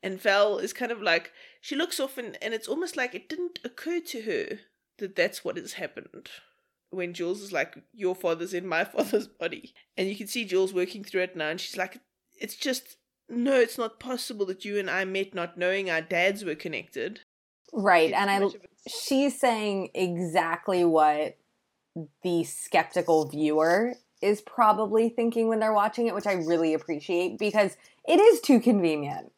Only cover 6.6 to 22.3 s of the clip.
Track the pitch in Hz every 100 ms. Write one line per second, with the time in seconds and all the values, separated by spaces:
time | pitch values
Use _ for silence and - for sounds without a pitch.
6.6 | _ _ _ 190 175 175 170 202 202 175
7.6 | 139 - _ 226 185 185 175 165 175 180
8.6 | 185 165 180 - 294 202 226 _ 170 156
9.6 | - _ _ - 190 202 202 247 214 185
10.6 | 190 190 180 214 - 185 180 180 151 170
11.6 | - 220 190 - _ _ _ _ 226 -
12.6 | 294 254 - - _ _ _ 240 240 269
13.6 | 226 - 226 _ 247 254 - 214 196 190
14.6 | 202 202 190 170 190 190 196 196 170 175
15.6 | 180 190 190 165 160 175 180 202 190 156
16.6 | 175 139 - - 143 220 _ _ _ _
17.6 | _ 269 196 175 160 160 202 196 196 -
18.6 | - _ - - - 269 277 - 254 226
19.6 | 214 196 185 - 185 170 180 170 165 165
20.6 | - 185 175 160 151 151 151 - _ _
21.6 | _ _ _ - 156 _ 185